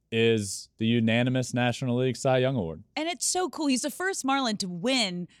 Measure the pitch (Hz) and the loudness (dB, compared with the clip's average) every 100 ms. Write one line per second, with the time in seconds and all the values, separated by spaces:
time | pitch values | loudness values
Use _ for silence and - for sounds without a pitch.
0 | - 113 113 113 101 - - - 113 120 | -4 2 4 4 0 -8 -12 -2 2 4
1 | 113 117 127 127 123 123 120 117 131 120 | 4 4 2 0 0 0 0 0 -2 0
2 | 127 120 135 131 127 135 82 80 - - | 0 0 2 4 2 0 -4 -6 -10 -6
3 | 320 349 - 359 359 - 302 254 302 - | -4 -4 -2 -2 -2 -2 0 0 -2 -4
4 | 370 370 269 277 247 214 185 175 220 262 | -4 -4 -2 -2 -2 -4 -6 -4 0 0
5 | 202 175 180 _ | 0 -4 -8 _